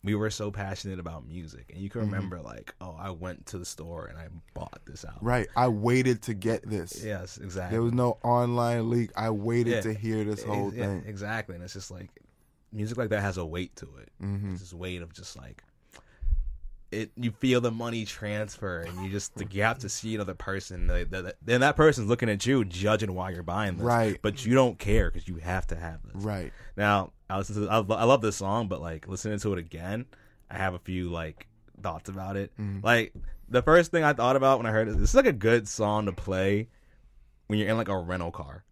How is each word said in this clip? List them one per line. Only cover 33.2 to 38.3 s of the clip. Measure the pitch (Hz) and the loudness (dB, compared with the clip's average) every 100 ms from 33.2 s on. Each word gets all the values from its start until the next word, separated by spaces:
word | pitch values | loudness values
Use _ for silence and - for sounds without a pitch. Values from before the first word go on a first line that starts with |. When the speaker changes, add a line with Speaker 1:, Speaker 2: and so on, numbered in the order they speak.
| - - - | -10 -10 0
Speaker 1:
the | 123 | 2
first | 123 165 160 | 8 8 8
thing | 170 | 4
I | 151 | 4
thought | 143 123 135 | 4 4 6
about | 135 131 | 6 6
when | 113 | 4
I | |
heard | 110 110 | 2 2
it, | 107 | 4
this | 208 | 6
is, | |
like, | 254 262 | 8 6
a | |
good | 127 107 117 104 | 4 6 4 4
song | - 104 107 101 | 0 2 2 0
to | |
play | 87 - 92 95 101 113 _ _ _ - - - _ _ | -4 -4 0 2 2 -2 _ _ _ -20 -20 -20 _ _
when | 104 | 0
you're | 104 | 2
in, | 110 | 0
like, | 104 | 0
a | 95 | -2
rental | 85 90 85 | -2 -4 -4